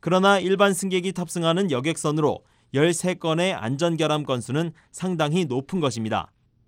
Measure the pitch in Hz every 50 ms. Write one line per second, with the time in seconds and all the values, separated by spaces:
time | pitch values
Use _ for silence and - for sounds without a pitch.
0 | - 165 175 185 190 202 202 190 190 180 190 185 202 202 190 - - 190 185 185
1 | 175 190 185 - 180 165 - 180 165 165 165 180 202 185 139 120 131 160 160 -
2 | - 156 147 156 151 135 92 - _ _ _ _ _ - - 135 151 175 170 -
3 | - 180 180 170 - 165 160 160 175 190 175 117 107 113 139 135 170 170 170 156
4 | 160 151 151 151 147 - 131 123 107 - 123 147 170 165 165 _ _ _ - -
5 | 175 185 180 160 156 147 156 190 180 139 120 131 135 - - 185 151 131 113 117
6 | 110 110 110 98 82 - _ _ _ _ _ _ _